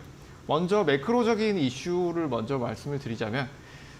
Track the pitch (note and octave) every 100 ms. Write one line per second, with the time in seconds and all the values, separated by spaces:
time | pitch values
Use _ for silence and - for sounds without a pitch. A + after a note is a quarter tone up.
0 | - - - - - D3 F3 G#3 E3 C#3
1 | G#3+ A#3+ A3+ G#3+ G#3+ G3 C3 - F3 F3
2 | F3 E3+ D#3+ A#2 A2 C#3 A#2 G#2+ C#3+ C#3+
3 | A#2 A2+ A2 B2 B2+ - - - -